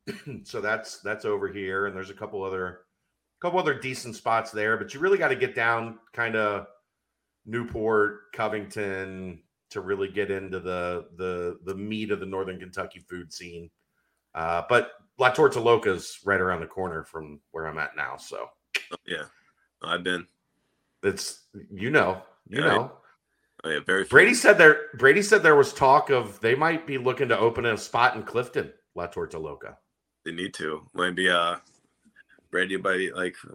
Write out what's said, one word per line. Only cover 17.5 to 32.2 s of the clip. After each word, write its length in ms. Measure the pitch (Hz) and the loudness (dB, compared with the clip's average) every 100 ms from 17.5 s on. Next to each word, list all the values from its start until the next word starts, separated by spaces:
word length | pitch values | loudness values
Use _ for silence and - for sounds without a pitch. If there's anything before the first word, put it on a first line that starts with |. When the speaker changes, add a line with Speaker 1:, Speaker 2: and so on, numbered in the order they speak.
Speaker 1:
where 140 | 80 80 | -10 -8
I'm 120 | 78 | -6
at 180 | 73 76 | -8 -6
now, 200 | 67 67 | -8 -10
so. 320 | - 50 - _ _ - - 87 - | -12 -12 -12 _ _ -8 -8 -14 -10
Speaker 2:
Yeah, 180 | 80 71 _ _ _ _ _ | -10 -10 _ _ _ _ _
I've 200 | 85 87 | -6 -4
been. 220 | 90 90 85 _ _ _ _ _ _ _ | -2 -4 -6 _ _ _ _ _ _ _
Speaker 1:
It's, 400 | 98 - - - _ 104 - | -2 -2 -8 -12 _ -20 -16
you 200 | 98 113 | -8 0
know, 320 | 147 90 90 - _ _ | 2 2 0 -10 _ _
you 120 | - | -2
Speaker 2:
Yeah, 60 | 82 | 2
I 100 | 104 | 2
Speaker 1:
know. 160 | 131 - _ _ _ _ _ - | 0 -10 _ _ _ _ _ -10
Speaker 2:
Oh, 60 | 80 | -4
yeah, 80 | 76 71 | -4 0
very 180 | 95 | 0
Speaker 1:
Brady 260 | 95 131 180 | 6 8 8
Speaker 2:
few. 40 | - | 6
Speaker 1:
said 220 | - 185 | 6 10
there, 280 | 156 151 - | 10 8 0
Brady 280 | 113 131 170 | 4 6 6
said 200 | 202 214 | 6 6
there 120 | 160 147 | 8 8
was 160 | 135 | 6
talk 380 | - 135 147 147 | 4 6 6 6
of 300 | 131 107 - | 0 0 -2
they 140 | 113 131 | 0 2
might 280 | 160 160 160 | 2 0 -4
be 120 | 135 | -4
looking 300 | 123 127 131 | -2 -2 0
to 100 | 107 | 2
open 260 | 113 117 117 | 2 2 -2
a 100 | 107 | -2
spot 400 | - 120 123 113 | -4 2 2 2
in 60 | |
Clifton, 480 | - 117 123 139 - - _ 87 | -4 -4 -4 -6 -6 -12 _ -10
La 100 | 87 | -8
Tortoloca. 680 | - 85 82 78 71 - - _ _ _ _ | -6 -8 -8 -10 -12 -16 -20 _ _ _ _
Speaker 2:
They 80 | 85 | -12
need 200 | 82 95 | -8 -8
to. 280 | - 78 78 - | -6 -6 -6 -10
Maybe, 340 | 90 90 90 92 | -4 -4 0 2
uh, 280 | 87 85 85 - _ _ _ _ _ | 2 0 -4 -12 _ _ _ _ _